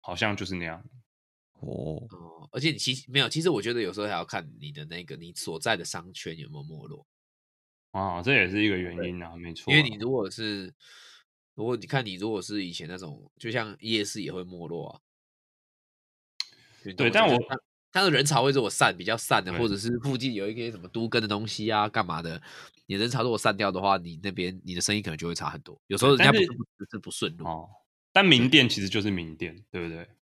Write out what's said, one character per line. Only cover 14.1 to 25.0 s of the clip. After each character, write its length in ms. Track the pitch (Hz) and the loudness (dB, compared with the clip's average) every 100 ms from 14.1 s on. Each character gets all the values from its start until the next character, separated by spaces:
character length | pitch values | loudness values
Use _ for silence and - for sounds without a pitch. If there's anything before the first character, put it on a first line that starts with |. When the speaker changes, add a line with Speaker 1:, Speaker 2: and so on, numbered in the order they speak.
| 110 | -4
Speaker 3:
也 120 | 92 | -6
会 100 | 90 | -6
没 240 | 90 90 82 | -10 -12 -8
落 240 | 82 71 | -8 -10
啊。 100 | - _ _ _ _ _ _ _ _ _ _ _ _ _ _ - _ _ _ 101 92 | -14 _ _ _ _ _ _ _ _ _ _ _ _ _ _ -14 _ _ _ -16 0
Speaker 1:
对， 120 | 120 | 4
但 160 | 208 | 6
我 60 | 214 | 6
Speaker 3:
你 40 | 123 | 6
懂 0 | |
我 0 | |
意 0 | |
思 60 | |
吗？ 140 | 117 131 _ _ _ | 2 -8 _ _ _
它， 80 | 185 | 2
它 20 | |
的 80 | 190 | 4
人 160 | 139 147 | 4 4
潮 160 | 143 | 4
会 80 | 131 | 4
如 100 | 135 | 4
果 80 | 104 | 2
散， 280 | - 120 90 | 4 4 4
比 80 | |
较 120 | 90 113 | -2 -2
散 280 | - 117 | 2 0
的， 80 | 92 | 2
Speaker 1:
对。 80 | 87 | 0
Speaker 3:
或 80 | 117 | 0
者 80 | 98 | 0
是 200 | 113 120 | -2 -2
附 180 | 135 127 | -2 -2
近 160 | 131 | -2
有 160 | 107 98 | -4 -4
一 60 | 110 | -4
些 160 | 120 | -8
什 80 | 107 | -10
么 80 | 87 | -8
都 200 | 113 113 | -4 0
更 140 | 120 | 2
的 60 | 110 | 2
东 180 | 104 107 | -2 -2
西 240 | - 107 | -4 0
啊， 180 | 107 107 | 2 2
干 160 | 113 | 0
嘛 160 | 92 80 | -2 -2
的， 220 | 85 82 - - - _ _ | -6 -10 -12 -20 -20 _ _
你 100 | 98 | -2
人 120 | 117 | 0
潮 140 | 113 | 2
如 60 | 120 | 2
果 100 | 110 | 4
散 180 | 120 101 | 2 2
掉 140 | 101 | 0
的 100 | 92 | 2
话， 160 | 98 95 | 4 2
你 220 | 85 82 | 0 -8
那 80 | 98 | -6
边， 280 | 92 90 92 | -4 -4 -4
你 100 | 92 | -8
的 60 | 87 | -4
生 160 | 87 | 0
意 40 | 104 | 0